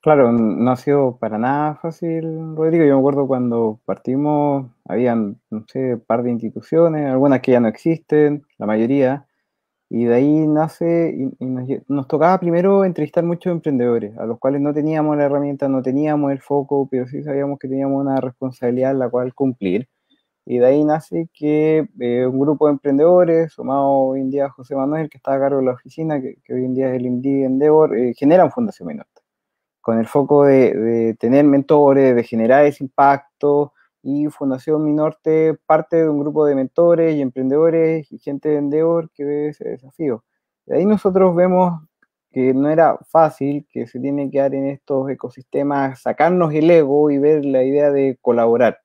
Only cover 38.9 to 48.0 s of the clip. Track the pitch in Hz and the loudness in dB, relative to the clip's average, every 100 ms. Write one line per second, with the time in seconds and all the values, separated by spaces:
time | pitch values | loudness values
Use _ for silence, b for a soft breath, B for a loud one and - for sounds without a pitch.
38.9 | 170 160 - 143 147 151 147 - 117 131 | -2 -4 -10 -6 -6 -6 -8 -12 -12 -16
39.9 | - 151 113 _ _ _ _ - 143 190 | -8 -6 -6 _ _ _ _ -6 -2 0
40.9 | 214 190 185 185 170 180 185 180 165 - | 0 0 2 2 4 2 2 0 -2 -14
41.9 | _ _ _ _ - 127 131 143 160 156 | _ _ _ _ -2 0 2 2 4 2
42.9 | - - 165 156 - 139 143 - 120 120 | 2 0 2 2 0 -6 -6 -8 -10 -10
43.9 | 123 135 143 139 139 139 135 135 139 _ | -8 -6 -4 -4 -2 -2 -2 -6 -8 _
44.9 | 135 135 127 131 - - 139 143 139 135 | -4 -4 -8 -12 -16 -8 -4 -2 -2 -4
45.9 | 131 120 107 156 180 165 151 160 170 139 | -6 -8 0 0 2 0 2 4 4 4
46.9 | 143 151 139 147 156 139 131 131 143 147 | 2 2 2 2 2 0 0 0 2 2
47.9 | 143 | 2